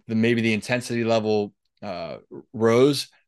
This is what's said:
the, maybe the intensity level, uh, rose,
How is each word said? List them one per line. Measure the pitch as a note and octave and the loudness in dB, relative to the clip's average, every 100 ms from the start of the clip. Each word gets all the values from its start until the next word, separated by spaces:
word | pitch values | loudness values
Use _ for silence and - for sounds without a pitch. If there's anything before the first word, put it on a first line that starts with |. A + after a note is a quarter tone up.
| - | -4
the, | A2+ | 0
maybe | A2+ A#2 | 2 2
the | A2+ | 0
intensity | G#2+ - B2 - A#2 | -2 -2 -4 -4 -4
level, | A2+ A2+ G#2+ G#2+ G#2 - _ _ | 0 0 2 0 -2 -8 _ _
uh, | G2+ F2 D#2+ A1 - - - | -12 -10 -10 -14 -16 -20 -14
rose, | G#2+ A2+ A#2+ C#3 C3+ - _ | 0 2 6 4 2 -6 _